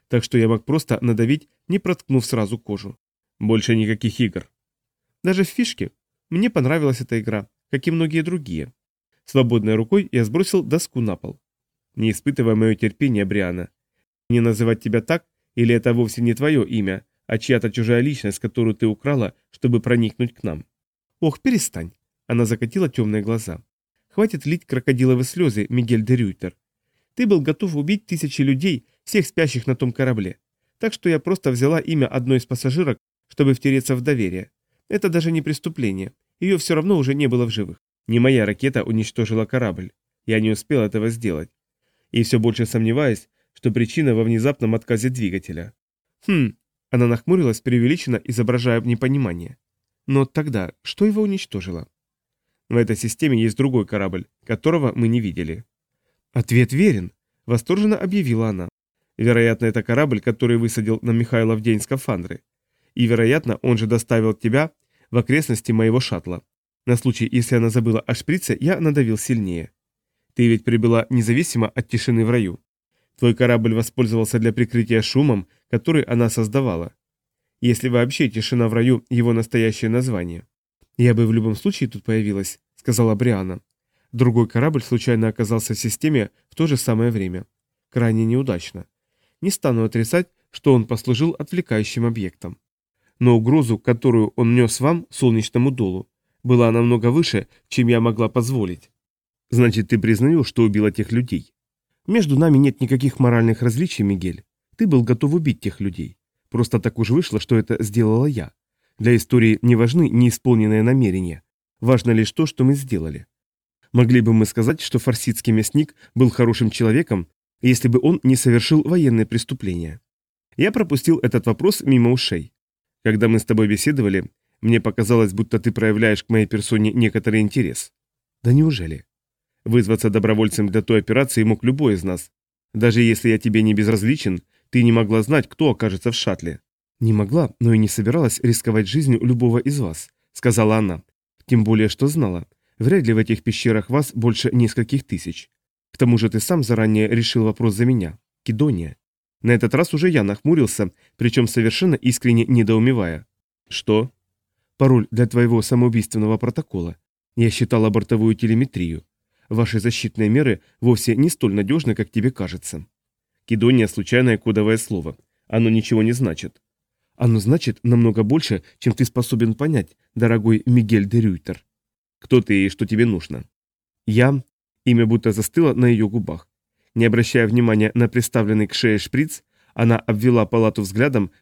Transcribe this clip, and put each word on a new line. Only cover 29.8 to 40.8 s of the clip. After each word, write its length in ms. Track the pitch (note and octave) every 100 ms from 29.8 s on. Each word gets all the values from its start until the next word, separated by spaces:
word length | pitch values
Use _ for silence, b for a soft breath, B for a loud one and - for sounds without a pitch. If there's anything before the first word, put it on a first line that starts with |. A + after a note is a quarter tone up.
| B2
корабле. 480 | A#2 C3 A2 F#2 - _ _ _ _
Так 140 | A3+
что 160 | - F3
я 100 | D#3
просто 320 | E3+ F#3+ C#3+
взяла 280 | A#2+ C#3 D#3+
имя 280 | - D#3 B2+
одной 300 | C3 B2 C3
из 80 | -
пассажирок, 520 | B2 C3 D3 D3+ A2 _ _ _
чтобы 240 | - C#3
втереться 420 | B2+ C#3 C3+ B2+ B2+
в 60 |
доверие. 500 | B2 C3 F#2+ F2+ - _ _ _ -
Это 200 | G3+ G3
даже 220 | E3 E3
не 100 | D#3+
преступление. 720 | D3 D3 E3 D#3+ A2+ F#2+ F#2+ - _ -
Её 180 | F#3 F3+
всё 180 | - D#3+
равно 220 | F3+ F3+
уже 160 | C3
не 140 | C#3 C3+
было 180 | B2 A#2
в 40 |
живых. 300 | A2 F2+ F2 _ _ -
Не 120 | A#2
моя 260 | B2+ C3 G#2
ракета 380 | G2+ C3+ B2+
уничтожила 600 | - A2 G#2+ - G#2+ A2+ G#2+
корабль. 460 | B2+ A2 F2+ F2+ _ _ _ -
Я 140 | A2
не 120 | A2
успел 300 | G#2+ - C#3